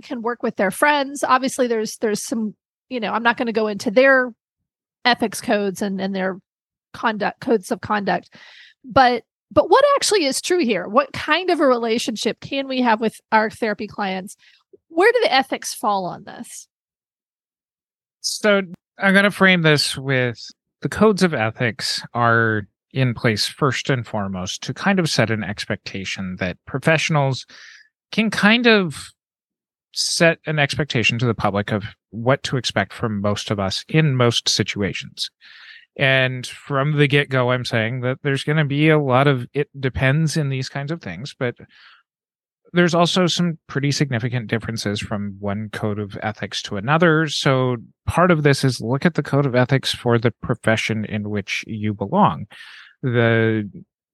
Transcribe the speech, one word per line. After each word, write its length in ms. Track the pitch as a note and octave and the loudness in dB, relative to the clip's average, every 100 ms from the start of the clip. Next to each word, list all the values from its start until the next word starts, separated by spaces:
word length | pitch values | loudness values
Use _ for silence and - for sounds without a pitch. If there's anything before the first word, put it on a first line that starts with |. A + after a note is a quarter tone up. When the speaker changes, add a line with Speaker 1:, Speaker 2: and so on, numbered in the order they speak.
Speaker 1:
can 180 | - B3+ | -10 -6
work 220 | A3+ A#3+ | -6 -4
with 140 | A#3+ - | -4 -2
their 160 | G3 | -2
friends. 500 | - D4 D4 C#4 C#4+ | 2 2 2 -2 -4
Obviously, 460 | - B3+ C4 - B3 | 0 0 0 -2 0
there's, 280 | A3+ G#3+ - | 0 -2 -4
there's 240 | A3+ G#3 | -2 -2
some, 340 | - A#3 G#3+ - _ _ _ | -4 -4 -4 -8 _ _ _
you 80 | B3+ | -6
know, 140 | G3+ | -4
I'm 100 | G#3 | 0
not 140 | A#3+ A#3 | 0 0
gonna 160 | A#3+ | -2
go 160 | A3 G#3+ | 0 -2
into 240 | G3+ - | -2 2
their 420 | G#3 C4+ C4+ B3+ A3 _ _ _ _ _ _ | 6 6 6 2 -6 _ _ _ _ _ _
ethics 360 | B3 A#3+ A3+ - | 0 0 -2 -4
codes 400 | - G#3 G3+ F#3 | -2 0 0 -4
and, 200 | G#3 F#3+ | -4 -4
and 140 | F#3+ | -4
their 260 | G3 F#3 F#3+ - _ _ _ _ | -4 -4 -6 -14 _ _ _ _
conduct, 480 | - A#3+ G#3+ G3+ - | -6 -4 -2 -4 -4
codes 300 | - A3+ F3+ | 0 0 0
of 100 | A3 | -8
conduct. 540 | - G#3+ G3 F3 - - - - - _ | -4 -4 -2 -4 -6 -20 -20 -20 -20 _
But, 400 | C4 A3+ B3 A#3+ - _ _ | 0 4 4 2 -6 _ _
but 180 | - C5+ | 0 6
what 160 | G#4+ C#5+ C#5 | 6 6 4
actually 280 | - G#4 | 2 2
is 160 | C#4+ C4+ | 2 -2
true 240 | - F4+ | -2 0
here? 240 | B3 F#3+ F3+ | 0 -2 0
What 240 | A3+ C#4+ | 0 0
kind 380 | - - D#4 F#4 | -6 -2 -2 0
of 100 | E4 | 2
a 60 | C#4+ | 4
relationship 720 | B3 A#3 A#3 - G#3+ A3+ G3 | 2 0 -2 -2 -4 -4 -6
can 280 | - C#4 C4+ | -6 -6 -4
we 120 | B3+ | 0
have 180 | B3 G#3+ | 2 2
with 200 | A3+ - _ | 0 -4 _
our 200 | A3 G#3+ | 0 0
therapy 360 | - A3+ G#3 G#3 | -2 -4 -4 -8
clients? 500 | - G3+ F#3+ F#3+ - _ _ _ _ _ | -6 -6 -6 -8 -16 _ _ _ _ _
Where 240 | E4 G4+ | 2 4
do 80 | A#4+ | 4
the 100 | G4+ | 2
ethics 420 | C4+ C4 C#4 - | 2 0 -6 -8
fall 300 | - A3+ G3+ F3 | -4 -2 -2 -4
on 180 | E3 | -10
this? 440 | G3 - A3+ - - _ _ _ _ _ _ _ _ _ _ _ _ _ _ _ | -14 -16 -16 -18 -20 _ _ _ _ _ _ _ _ _ _ _ _ _ _ _
Speaker 2:
So 420 | - - A3 G3+ F#3+ F3+ _ - | -8 -2 2 2 -2 -12 _ -2
I'm 160 | G3 | 2
gonna 160 | G3 G3+ | 4 2
frame 320 | - F#3+ F#3 | 4 4 6
this 340 | D#3+ D3+ - - | 4 4 2 -4
with 420 | C3+ C3 B2 A2+ - - _ _ | -2 0 0 -4 -14 -20 _ _
the 60 | D3 | -8
codes 340 | - G#3+ F#3 | 2 2 4
of 120 | F#3 | 2
ethics 680 | D3 A2 - A#2+ G2+ - - - | 2 -2 0 -2 -2 -6 -6 -6
are 540 | A#2+ A#2 A2+ A2+ G#2+ G2+ _ _ | 0 4 4 4 0 -4 _ _
in 220 | - C3 | -2 -2
place 320 | A2+ B2 G#2 - | 0 0 0 -2
first 420 | - D3 A#2 - | 0 -2 0 -2
and 180 | C3+ A2 | -2 -4
foremost 560 | A2 G2 F#2 F#2 - | -6 -6 -6 -8 -8
to 100 | - | -10
kind 240 | - G3 G3 | -4 -2 0
of 100 | D#3+ | 0
set 220 | - A2 | 0 0
an 120 | A2 | -2
expectation 920 | F2+ G#2+ - G#2 - G2 F#2+ - F#2+ F#2 | -4 -8 -6 -8 -8 -10 -10 -8 -8 -6
that 200 | F#2 E2 - | -6 -6 -10
professionals 800 | C3+ E3 D#3+ - D#3 C3+ B2+ - - - - _ _ _ | -4 0 0 2 0 0 -2 -8 -20 -20 -20 _ _ _
can 200 | - A3 | -4 -2
kind 360 | - G3+ A#3 A#3+ | 2 4 4 6
of 420 | G#3+ F3+ - - _ _ _ _ _ _ _ _ | 4 2 -4 -14 _ _ _ _ _ _ _ _
set 440 | - - - E3+ E3 - | -8 -4 2 2 2 -2
an 120 | D3+ | 0
expectation 600 | C#3+ - D3+ B2+ G#2 A#2 | 0 0 -2 0 0 0
to 80 | B2 | 0
the 80 | |
public 380 | G#2+ G#2+ G2 G2+ | 0 0 -2 -2
of 120 | G#2+ G2+ - _ | -4 -6 -14 _
what 320 | G2+ A#2 C#3 | -4 0 0
to 140 | - C3+ | -2 -4
expect 360 | - - G2 | -2 -2 -4
from 280 | - A#2 G#2 | -4 -6 -2
most 300 | G#2 G2+ - | -2 -2 -4
of 80 | G2+ | -2
us 260 | F#2+ - - | -2 -4 0
in 260 | D#3+ D#3 | 2 2
most 340 | C3 A#2+ A#2 - | 4 2 2 0
situations. 840 | - G#2 - G2 - - - - - - - - - _ - | -2 -2 -4 -4 -6 -12 -10 -12 -12 -20 -20 -20 -20 _ -2
And 500 | C3+ C3+ C3 B2+ A#2+ | 2 2 0 -4 -12
from 500 | - - C#3 C#3+ D3 | -16 -6 -2 0 2
the 80 | C#3+ | 4
get-go, 440 | C#3+ C#3+ C3 B2 | 2 2 0 0
I'm 140 | B2+ | 0
saying 360 | A#2+ A#2+ A2 B2+ | -2 -2 -2 -4
that 180 | B2 C3 | -6 -4
there's 220 | D3 C#3 | -4 -4
gonna 220 | - D3+ C#3+ | -2 0 0
be 220 | C#3 D#3 | 2 4
a 120 | D#3 | 4
lot 260 | C#3 B2 C#3 | 4 4 4
of 200 | C3 A#2+ | 2 -2
"it 160 | C#3 D3 C#3+ | -6 -6 -6
depends" 560 | C3 - C3+ C#3+ D#3+ E3 | -6 0 0 2 0 -2
in 120 | C#3 | -2
these 200 | C3+ C3+ | -4 -6
kinds 240 | C#3+ C#3 | -8 -8
of 80 | E3+ | -8
things, 340 | - F2 C#3 - | -10 -12 -14 -6
but 160 | B2 A#2+ - _ - _ _ _ _ _ _ _ _ | -6 -6 -16 _ -20 _ _ _ _ _ _ _ _
there's 200 | E3+ F3 | 2 2
also 320 | E3 E3+ - F3+ | 4 2 2 2
some 320 | - F3 D#3 - | 0 -2 -4 -8
pretty 260 | - C#3+ | -4 -2
significant 540 | C3+ D3 A#2+ B2 B2 G#2 | 0 -2 -2 -2 -4 -2
differences 520 | A#2 - A2+ G#2 G2+ | -4 -4 -6 -4 -4
from 380 | - G#2+ G2+ G2 | -4 -6 -6 -8
one 300 | G2+ G2+ G#2+ | -6 -6 -8
code 300 | - A2 G2+ | -6 -4 -4
of 180 | G2+ F#2+ | -6 -6
ethics 400 | G#2+ - G2+ - | -6 -6 -8 -10
to 160 | - G#2 | -8 -6
another. 500 | G#2+ D#3+ E3+ D#3 D#3+ | 0 4 4 4 0
So 480 | - D3+ C3 B2+ B2 - _ - | -2 0 2 0 -2 -8 _ -4
part 240 | - F3+ | 2 4
of 140 | D#3+ | 4
this 200 | D3 C#3 | 4 4
is 160 | C3+ B2 | 2 0
look 240 | A2+ C3+ | -4 0
at 80 | F3+ | 0
the 100 | D#3 | 0
code 220 | D3 C#3 | 0 0
of 100 | C#3+ | 2
ethics 400 | A#2+ B2 C3+ - | 2 2 0 0
for 240 | - B2 A#2 | -2 2 2
the 120 | A#2 | 2
profession 720 | - - A#2+ - A2+ - A2 | -2 -4 -2 0 0 0 -4
in 240 | G#2+ G#2+ G#2 | -4 -6 -4
which 360 | G#2 G2 - - | -6 -6 -8 -8
you 260 | G#2+ G#2+ | -6 -4
belong. 540 | G#2 G2 F#3+ F#3+ - A2 - - - - _ | -4 -2 2 2 0 -8 -16 -20 -20 -20 _
The 640 | C3+ A#2+ A#2 A2+ A2+ A2 G#2 F3 - _ _ | -2 2 4 4 2 0 -4 -10 -20 _ _